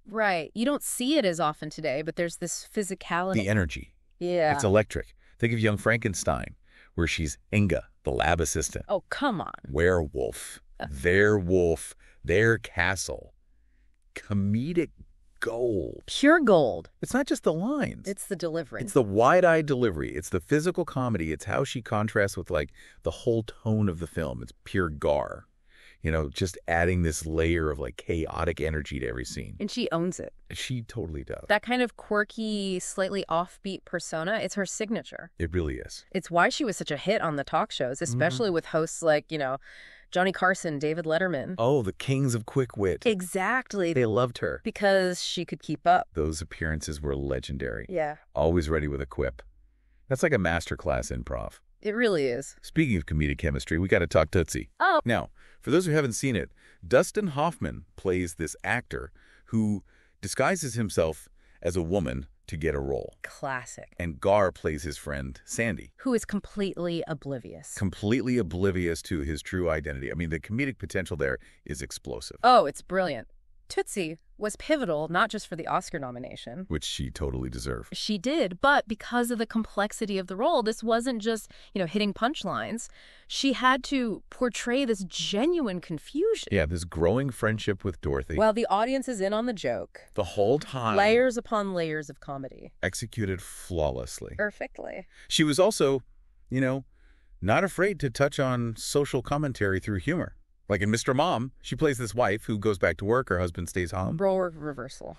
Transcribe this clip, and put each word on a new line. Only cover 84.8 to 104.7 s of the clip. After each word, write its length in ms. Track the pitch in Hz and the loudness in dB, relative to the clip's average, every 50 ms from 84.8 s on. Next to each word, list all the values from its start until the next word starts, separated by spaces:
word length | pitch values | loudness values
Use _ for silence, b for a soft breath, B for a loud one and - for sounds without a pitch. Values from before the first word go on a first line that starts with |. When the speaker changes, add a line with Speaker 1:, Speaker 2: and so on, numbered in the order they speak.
| 277 | 2
Speaker 1:
this 220 | 233 226 190 196 | 2 0 0 -2
genuine 760 | 165 - - 170 - 208 202 247 330 359 349 294 214 180 180 | -6 -6 -6 -4 -2 0 2 2 2 2 2 0 0 -2 -4
confusion. 680 | - - 170 147 - - - 285 359 453 453 339 - - | -6 -6 -8 -8 -8 -6 -2 0 2 2 2 0 0 0
Speaker 2:
Yeah, 140 | - 98 78 | 2 2 2
this 180 | 76 87 85 87 | 2 0 -4 -4
growing 460 | 85 - 82 82 85 104 127 139 139 | -6 -2 2 4 4 4 4 2 -2
friendship 560 | 120 - - 107 110 107 - - 101 98 - | -2 0 0 0 0 0 0 -2 -2 -2 -2
with 160 | 98 - - | -4 -4 -4
Dorothy. 340 | - 76 69 67 65 - 80 | -2 -2 0 0 -2 -2 0
Speaker 1:
While 160 | 76 214 220 | 2 4 4
the 140 | 208 226 226 | 4 2 2
audience 420 | - 185 202 220 247 262 269 254 - | 2 2 2 2 2 0 -2 -2 -2
is 140 | 254 202 | -2 -2
in 100 | 190 196 | 0 0
on 140 | 214 214 233 | 0 0 -2
the 80 | 247 247 | -2 -4
joke. 480 | 175 - 135 117 98 87 - - - - - - | -4 -2 -2 -2 -2 -4 -8 -12 -18 -20 -10 -4
Speaker 2:
The 80 | - 98 | -4 -4
whole 360 | 85 - - 98 104 131 151 | -2 0 2 4 4 4 4
time. 380 | - - - 131 120 113 107 190 | 2 -2 -6 -2 0 2 4 4
Speaker 1:
Layers 400 | 202 214 220 240 254 262 226 240 | 6 6 6 6 4 2 0 -2
upon 360 | 220 - 233 208 202 196 190 | -4 -2 -2 -2 0 0 -2
layers 360 | 175 165 160 151 156 156 143 | -2 -2 -2 -4 -4 -6 -8
of 100 | 143 - | -12 -16
comedy. 540 | - - 139 139 135 127 - - - - - - - | -12 -10 -10 -10 -10 -12 -12 -16 -20 -20 -8 -4 -4
Speaker 2:
Executed 580 | 90 - - - 107 - - 107 95 92 90 | -4 -4 -4 -8 -8 -4 -2 -2 -2 -2 -4
flawlessly. 920 | - - - - - - 92 82 76 73 64 64 62 62 - - - - - - | -6 -10 -16 -14 -10 -4 0 0 2 0 0 -2 -6 -8 -10 -12 -12 -10 -6 -4
Speaker 1:
Perfectly. 720 | 214 208 - - - 269 - - - - - - 180 - B B B B | -4 -4 -4 -6 -10 -10 -10 -12 -12 -10 -10 -12 -14 -16 B B B B
Speaker 2:
She 160 | - - 156 | 2 4 4
was 140 | 151 143 135 | 4 6 6
also, 420 | 180 208 220 - 165 139 139 135 - - - - - _ _ _ - - | 6 4 4 4 4 4 4 2 -2 -6 -20 -20 -20 _ _ _ -10 -4
you 100 | 123 131 | -2 0
know, 240 | 135 127 131 139 131 - _ _ - - - _ _ _ - - | 0 0 0 -2 -6 -10 _ _ -20 -20 -20 _ _ _ -12 -4
not 220 | - 90 113 151 190 | 0 2 2 4 2
afraid 380 | 185 - - 175 208 202 151 | 0 0 0 0 0 0 0
to 80 | - 113 | -4 -2
touch 280 | 110 - 139 143 - - | 0 2 2 2 2 0
on 380 | 139 131 127 123 120 117 113 | 0 0 0 0 -2 -4 -6
social 460 | - - - - 143 143 - - 135 | -6 -4 0 2 2 2 2 0 -2
commentary 580 | 120 - 143 147 151 143 120 - 104 98 95 92 | -2 0 -2 0 0 -2 -2 0 0 2 2 0
through 200 | - - 107 95 | 0 -2 -2 -2
humor. 360 | - 135 165 175 131 - - - - _ _ _ _ - | 0 -2 -2 -2 -2 -4 -8 -14 -20 _ _ _ _ -2
Like 120 | 101 95 | 0 0
in 80 | 101 104 | 2 2
Mister 240 | 107 117 - - 131 | 2 2 2 2 2
Mom, 380 | 131 151 180 160 110 120 131 - - | 4 4 2 2 0 -2 -4 -8 -12
she 140 | - - 131 | -12 -8 -4
plays 220 | 123 156 156 135 113 | 0 0 0 0 0
this 180 | 127 107 92 | -4 -4 0
wife 300 | 117 123 104 98 107 - | 2 2 2 2 0 -2
who 120 | - 113 104 | -2 -2 0
goes 200 | 98 107 104 90 | 2 0 0 2
back 180 | - 90 85 - | 2 2 2 2
to 80 | 98 | 0
work, 220 | 101 117 131 131 - | 2 2 2 2 2
her 120 | 95 90 | 0 0
husband 280 | 90 90 85 - 87 85 | 0 0 -2 -4 -6 -4
stays 240 | - 98 90 80 | -4 -4 -4 -2
home. 240 | - 92 92 90 - | -2 -2 -2 -2 0
Speaker 1:
Role 240 | 160 196 196 190 190 | 0 2 2 2 2
re-, 120 | 185 180 160 | 0 -2 -4
reversal. 640 | 160 147 151 | -8 -8 -8